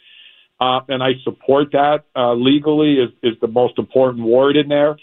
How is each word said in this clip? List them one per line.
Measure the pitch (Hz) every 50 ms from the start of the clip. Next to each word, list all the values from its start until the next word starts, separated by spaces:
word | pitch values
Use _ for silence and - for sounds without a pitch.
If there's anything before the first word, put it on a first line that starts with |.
| _ - - - - - _ _ _ _ _ -
Uh, | 127 127 127 127 123 -
and | 135 127
I | 127 131 131 131 -
support | 117 - - - - 135 143 151 143
that. | - 139 143 147 151 147 - _ -
Uh, | 131 123 120 120
legally | 120 123 131 143 147 147 156 151 151 151 151 143
is, | 131 123 113 - _ -
is | 120 110 -
the | 120 113
most | 110 123 123 117 - -
important | 110 - - 131 131 127 120 117 117
word | 113 120 131 135 143 143
in | 147 147 143
there. | 147 143 147 151 147 147